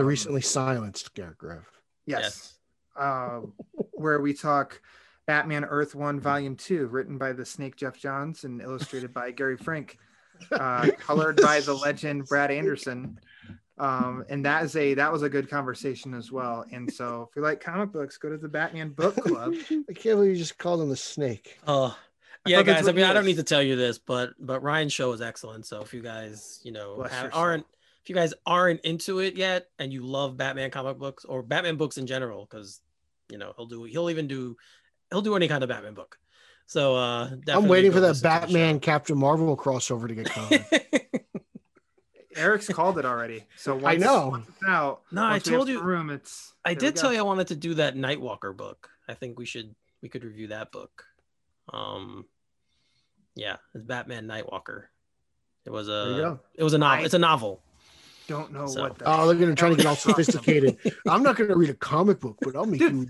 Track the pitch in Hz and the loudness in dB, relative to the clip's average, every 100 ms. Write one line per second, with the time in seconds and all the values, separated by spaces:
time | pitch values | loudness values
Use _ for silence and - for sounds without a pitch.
0 | 135 143 160 139 - 143 131 127 107 98 | 0 0 -2 -4 -2 -2 0 -2 -4 -12
1 | - - 90 80 82 82 - _ _ _ | -14 -14 -16 -14 -16 -16 -18 _ _ _
2 | - 127 104 - - _ _ _ _ - | -6 -4 -4 -8 -18 _ _ _ _ -6
3 | 139 131 123 120 110 - - 320 - - | -4 -4 -6 -10 -12 -18 -16 -10 -10 -4
4 | 156 147 143 143 156 143 135 - _ - | 0 0 0 -2 0 0 0 -8 _ -20
5 | _ _ - 151 151 151 147 147 147 143 | _ _ -2 0 0 -4 -2 -2 -2 -4
6 | 143 143 143 143 139 131 - 180 127 127 | -6 -2 -2 -2 -2 -8 -4 -4 -2 -4
7 | 131 139 131 127 123 - 139 - 135 127 | -6 -6 -6 -6 -10 -12 -12 -8 -10 -8
8 | 143 139 147 160 139 120 113 131 - 131 | -8 -6 -8 -10 -12 -12 -10 -10 -10 -10
9 | 127 123 123 123 135 127 - 160 135 - | -10 -8 -8 -4 -4 -4 -6 -6 -8 -18
10 | _ _ _ - 180 311 131 123 123 392 | _ _ _ -20 -6 -2 0 2 2 0
11 | - 151 156 156 147 151 139 139 143 143 | 0 0 2 4 6 4 2 -2 -2 -2
12 | 151 143 131 143 143 143 156 139 135 123 | -4 -6 -2 0 0 0 -2 -4 -6 -10
13 | 131 - _ - - - _ - 139 131 | -10 -16 _ -20 -20 -20 _ -4 -2 0
14 | 127 127 - 143 139 151 160 160 143 139 | -2 -6 -6 -2 0 0 0 0 0 2
15 | 147 160 147 139 139 147 131 117 139 120 | 2 0 -2 -2 -2 -4 -4 -6 -8 -8
16 | 139 127 113 131 123 117 107 127 123 - | -10 -12 -10 -8 -6 -8 -10 -12 -10 -8
17 | 123 120 117 - 151 151 - 175 202 180 | -8 -8 -10 -4 -2 -2 -4 -4 -4 -6
18 | 139 - 151 151 156 151 160 160 156 139 | -10 -10 -10 -10 -8 -4 -4 -6 -10 0
19 | 180 196 - 330 117 339 311 311 285 185 | 0 0 -2 -2 -2 -6 -4 -4 -6 -6
20 | 220 214 202 185 165 - 175 175 151 131 | 2 4 6 4 -2 -6 -2 0 0 -4
21 | - - 139 107 - - 151 139 127 - | -6 -4 -4 -4 -12 -12 0 2 2 -4
22 | - _ _ - - 180 190 160 185 175 | -18 _ _ -8 4 6 8 8 6 6
23 | 190 196 196 170 147 151 139 127 123 113 | 6 6 4 2 2 4 4 2 0 -2
24 | - 127 123 - 131 131 139 156 151 - | -4 -4 -4 -8 -8 -6 -2 -2 0 -2
25 | 131 117 117 - 113 110 110 107 107 123 | -2 -4 -8 -12 -16 -16 -14 -14 -14 -14
26 | 117 113 110 107 - - 120 107 101 101 | -12 -12 -14 -16 -20 -18 -16 -14 -12 -10
27 | 127 127 131 151 170 160 - _ _ _ | -8 -8 -6 -2 0 0 -6 _ _ _
28 | - 180 165 165 - 175 180 160 165 165 | -6 0 0 -2 0 4 4 2 -2 -6
29 | - 190 190 185 185 185 180 - 135 135 | -4 -2 -2 -2 -2 -2 -6 -10 -8 -8
30 | 127 135 139 131 135 135 135 139 131 131 | -6 -4 -4 -2 -4 -4 -6 -6 -8 -8
31 | 139 139 - 135 117 151 175 156 151 - | -10 -12 -10 -8 -4 -2 -2 -2 -4 -6
32 | 127 131 127 101 101 113 101 - _ _ | -6 -6 -6 -10 -14 -16 -18 -20 _ _
33 | _ _ - 107 98 - 117 117 117 135 | _ _ -20 -14 -14 -14 -14 -14 -10 -4
34 | 170 160 147 135 127 117 _ _ _ _ | -2 -2 -4 -6 -8 -12 _ _ _ _
35 | - 180 208 202 165 147 127 113 107 104 | -6 -2 0 2 2 2 0 -2 -10 -16
36 | 92 - _ _ _ _ - 165 139 127 | -18 -20 _ _ _ _ -6 2 4 4
37 | 123 120 123 131 - 165 208 185 196 185 | 2 -2 -4 -8 0 4 8 8 8 8
38 | 185 143 170 165 170 175 165 151 - 151 | 6 6 4 4 4 4 4 4 2 0
39 | - 147 135 160 160 139 - 127 - 120 | 2 2 4 4 4 2 0 -2 -2 -4
40 | 117 110 104 - 107 302 - 320 - 277 | -6 -6 -6 -4 2 2 4 0 2 -2
41 | - 254 - 202 _ - _ _ _ _ | -2 -8 -6 -16 _ -20 _ _ _ _
42 | _ _ _ - 165 208 208 180 175 170 | _ _ _ -2 2 2 0 0 2 2
43 | 131 120 117 113 - - - 135 139 165 | 0 -2 -4 -10 -14 -10 -4 0 2 4
44 | 214 262 139 123 110 - 190 180 143 - | 6 4 4 -4 -10 -6 0 0 0 -4
45 | - 175 220 208 170 247 269 254 180 180 | -8 -2 0 0 2 0 2 -2 -2 -2
46 | 156 143 - - - _ 175 175 269 269 | -4 -8 -12 -20 -20 _ -6 0 -2 0
47 | 269 233 202 190 180 156 165 160 147 135 | 0 2 0 0 -2 -4 -4 0 0 0
48 | 131 147 127 101 98 98 104 98 - _ | -4 -4 -6 -8 -10 -10 -14 -16 -20 _
49 | - 117 127 120 120 120 110 104 _ _ | -16 -14 -12 -12 -12 -12 -14 -20 _ _
50 | 123 131 117 107 110 107 107 - - _ | -14 -14 -14 -14 -12 -10 -12 -14 -18 _
51 | - _ _ _ _ _ - 107 104 101 | -20 _ _ _ _ _ -16 -12 -10 -10
52 | 98 101 - _ _ _ _ _ _ _ | -12 -16 -20 _ _ _ _ _ _ _
53 | _ _ _ - 104 95 _ 117 117 123 | _ _ _ -14 -12 -12 _ -18 -10 -10
54 | 120 120 110 110 - 95 - - - _ | -10 -12 -12 -12 -10 -12 -12 -16 -16 _
55 | _ _ _ _ _ _ - 113 104 104 | _ _ _ _ _ _ -14 -10 -6 -4
56 | 101 101 160 143 _ - 156 151 147 135 | -4 -2 -4 -6 _ -2 2 4 6 4
57 | 160 180 170 151 110 95 _ _ _ - | 4 4 4 4 0 -8 _ _ _ -20
58 | - - - 151 156 143 143 131 135 - | -20 -20 -10 -10 -8 -10 -8 -4 -6 -4
59 | - 156 165 170 175 147 170 160 151 147 | 2 4 6 6 6 6 6 6 4 4
60 | - - - 143 - 151 135 - - - | 4 4 4 2 4 6 6 4 -2 -2
61 | 214 180 277 240 214 180 160 135 - 151 | 2 4 4 4 4 6 4 2 -2 2
62 | 196 190 123 107 135 131 220 160 330 277 | 4 4 0 -6 -6 -2 0 4 4 2
63 | 127 | 2